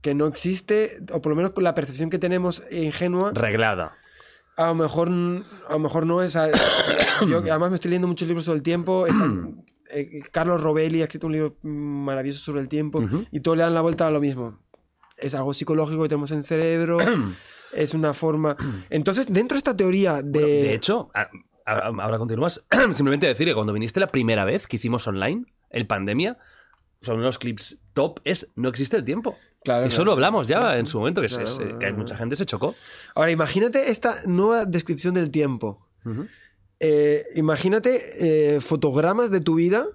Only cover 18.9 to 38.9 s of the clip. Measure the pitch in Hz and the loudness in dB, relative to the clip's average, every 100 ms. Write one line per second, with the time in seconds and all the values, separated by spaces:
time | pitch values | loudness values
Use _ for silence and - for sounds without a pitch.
18.9 | 151 151 196 262 190 247 277 277 202 185 | -2 0 0 0 0 2 0 -2 0 2
19.9 | 190 196 147 143 147 151 147 139 110 - | 4 2 0 0 2 4 4 2 0 0
20.9 | 220 175 101 107 95 _ _ - 110 98 | -2 -2 -4 -4 -8 _ _ -4 -2 -2
21.9 | 110 104 110 117 113 165 - _ 233 254 | -4 -2 -2 -2 -2 -2 -4 _ 4 4
22.9 | 135 139 143 156 120 165 113 107 104 113 | 4 2 4 2 2 2 2 0 -2 -2
23.9 | 190 190 135 117 110 98 165 - 117 117 | 0 0 2 2 2 2 0 -4 -6 -2
24.9 | 117 113 98 101 202 247 _ _ - 104 | -2 -2 -2 -2 -4 -8 _ _ -6 -2
25.9 | 104 98 117 185 247 - - _ _ _ | -2 0 0 -2 -4 -18 -20 _ _ _
26.9 | _ - 113 123 123 120 110 - - _ | _ -6 -2 -2 -4 -8 -6 -6 -8 _
27.9 | - 151 - - 180 - - 127 117 135 | -2 -2 -2 -4 -4 -6 -4 -4 -2 -2
28.9 | 220 120 175 233 - _ _ - 120 127 | -2 -2 -4 -4 -8 _ _ 0 2 2
29.9 | 123 190 156 151 214 120 170 240 131 113 | 2 2 4 4 2 0 2 2 0 -2
30.9 | 110 117 180 123 120 113 131 113 117 98 | -2 -2 0 -2 -2 -4 -4 -6 -4 -4
31.9 | 101 117 110 117 143 196 101 143 - - | -4 -6 -6 -6 -4 -4 -2 -4 -6 -20
32.9 | - - - 160 165 147 151 233 262 269 | -20 -10 0 2 2 0 2 2 2 2
33.9 | 220 240 - - 180 208 233 202 175 - | 0 0 -2 0 2 4 4 2 -2 -2
34.9 | 151 170 180 160 151 143 123 110 101 _ | -4 0 0 0 0 0 -2 -6 -10 _
35.9 | _ 120 110 190 - - _ _ _ 160 | _ -8 -8 -10 -14 -20 _ _ _ 2
36.9 | 151 147 147 - 170 156 151 185 208 247 | 4 4 2 0 0 2 2 2 2 4
37.9 | 254 - - 175 156 147 147 135 156 147 | 2 -2 -2 2 4 4 2 0 0 2